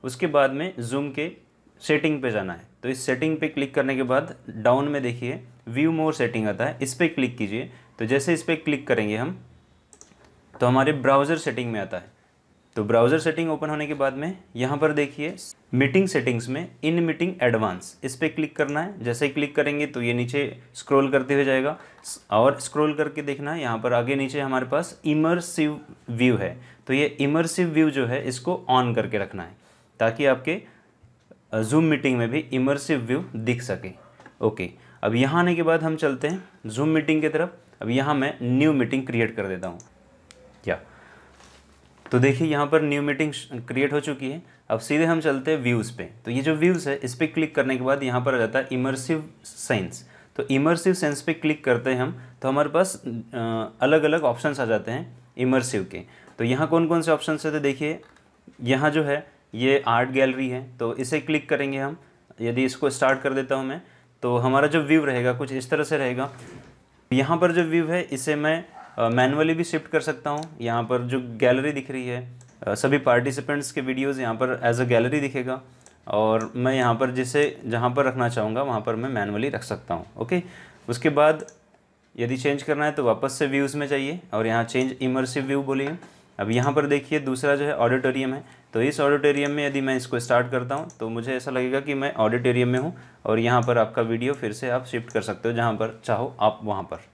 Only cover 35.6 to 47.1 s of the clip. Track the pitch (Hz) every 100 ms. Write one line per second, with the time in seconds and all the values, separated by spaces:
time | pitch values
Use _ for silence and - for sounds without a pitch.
35.6 | 165 165 160 156 151 127 147 190 - _
36.6 | 110 110 151 160 151 156 151 156 175 -
37.6 | _ _ 107 123 139 147 135 - 123 127
38.6 | 156 143 117 135 127 120 110 110 98 92
39.6 | 92 85 - _ _ _ _ - - -
40.6 | - 85 - - - - - - - -
41.6 | _ _ _ _ - 127 135 127 160 147
42.6 | 143 160 151 143 143 139 156 139 - 123
43.6 | 123 127 139 147 147 135 135 160 - _
44.6 | _ 113 - 147 165 165 156 135 135 156
45.6 | 123 120 107 - 85 - - 123 139 151
46.6 | 175 180 143 139 131